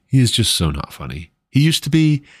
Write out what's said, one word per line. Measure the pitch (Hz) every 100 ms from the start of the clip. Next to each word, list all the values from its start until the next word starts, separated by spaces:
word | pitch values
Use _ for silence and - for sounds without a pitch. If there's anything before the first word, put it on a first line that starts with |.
| -
He | 135
is | 120
just | - 104 -
so | 82
not | 71 -
funny. | - 69 71 85 _ _
He | 135
used | 156 151
to | 147
be | 160 156 143 - _